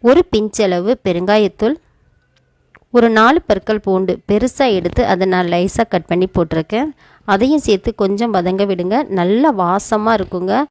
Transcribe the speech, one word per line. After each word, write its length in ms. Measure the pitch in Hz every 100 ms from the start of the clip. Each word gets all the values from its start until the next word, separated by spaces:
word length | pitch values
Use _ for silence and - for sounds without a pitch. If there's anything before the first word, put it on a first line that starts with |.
ஒரு 200 | 233 285 359
பிஞ்ச் 280 | 214 214 - 202
அளவு 260 | 180 190 262 -
பெருங்காயத்தூள், 680 | 175 185 214 208 - 220 311 _ _ _ _ _ _ _ _ _ _ _ 240
ஒரு 100 | 226 220
நாலு 200 | 226 320 -
பற்கள் 380 | 202 - 214 202
பூண்டு 280 | 185 185 - -
பெருசா 360 | 208 254 - 269 190
எடுத்து 240 | 175 - -
அதை 140 | 185 190
நான் 160 | 180 175
லைஸா 300 | 175 185 - 226
கட் 180 | 180 -
பண்ணி 160 | 175 185 -
போட்டிருக்கேன். 540 | 165 - 160 220 226 - _ _ -
அதையும் 380 | 196 254 302 -
சேர்த்து 220 | 196 233 214
கொஞ்சம் 340 | 196 196 233 196
வதங்க 300 | 175 190 202
விடுங்க. 260 | 185 180 226 302 190
நல்லா 300 | 175 214 311 214
வாசமா 500 | 175 190 - 220 214 220
இருக்குங்க. 340 | 185 180 185 214 294